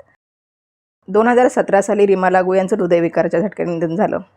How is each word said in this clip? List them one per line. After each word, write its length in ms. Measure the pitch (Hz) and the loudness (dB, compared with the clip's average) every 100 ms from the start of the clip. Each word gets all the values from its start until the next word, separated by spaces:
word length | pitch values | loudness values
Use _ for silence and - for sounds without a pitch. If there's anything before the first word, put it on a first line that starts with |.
| _ _ _ _ _ _ _ _ _ _ - | _ _ _ _ _ _ _ _ _ _ -4
दोन 200 | 202 233 | 0 2
हजार 200 | 240 254 | 2 2
सतरा 340 | 226 - 196 | 0 0 0
साली 240 | 196 208 202 | 0 2 2
रीमा 240 | 185 185 | 2 2
लागू 240 | 185 185 | 2 2
यांचं 220 | 190 190 208 | 0 0 -2
हृदयविकाराच्या 640 | 175 170 165 - 170 170 | 0 2 0 -2 -2 -2
झटक्याने 320 | 180 - 170 | -4 -4 -6
निधन 240 | 170 165 165 | -4 -4 -2
झालं. 220 | 196 180 - | -2 -4 -10